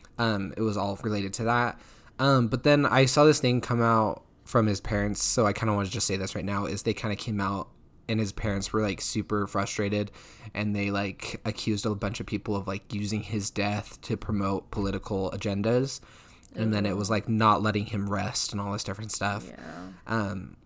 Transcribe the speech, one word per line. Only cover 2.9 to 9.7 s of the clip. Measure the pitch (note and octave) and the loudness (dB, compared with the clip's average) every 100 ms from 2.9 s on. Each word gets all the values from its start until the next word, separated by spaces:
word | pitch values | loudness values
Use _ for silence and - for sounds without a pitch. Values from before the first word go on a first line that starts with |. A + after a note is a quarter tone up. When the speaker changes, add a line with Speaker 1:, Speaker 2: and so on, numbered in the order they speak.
| B2 | 6
Speaker 1:
saw | C3 D3+ | 6 8
this | D3+ C#3+ | 8 8
thing | B2+ B2 | 4 2
come | - A#2+ | 2 2
out | A#2 A2+ G#2 - - _ | 4 4 4 0 -10 _
from | - A#2+ G#2+ | 0 4 4
his | F#2+ | 2
parents, | - G#2 G#2 G2+ | -2 0 0 0
so | - - G#2+ | 0 2 2
I | |
kinda | G2+ A2 | 2 0
wanna | G2+ F#2+ | 0 0
just | G2+ - | -2 -2
say | F#2+ | -2
this | F#2+ | -2
right | G2 | -4
now, | G2 G2+ E2+ | -4 -2 -2
is | G2+ | -2
they | A2+ | -2
kinda | G#2 A2 G2+ | -2 -2 -4
came | - G#2 | -4 -2
out | G2 G2 - - - - - | -2 -2 -8 -16 -20 -12 -4
and | A2 | -2
his | G2+ | -2
parents | - A2 G2 - | -2 -2 -2 -2
were, | A2 | 0
like, | G#2+ F#2 | 0 -2
super | - A2 G2+ G#2 G2 | -2 -4 -2 -2 -2
frustrated, | G2+ G2+ | -2 -2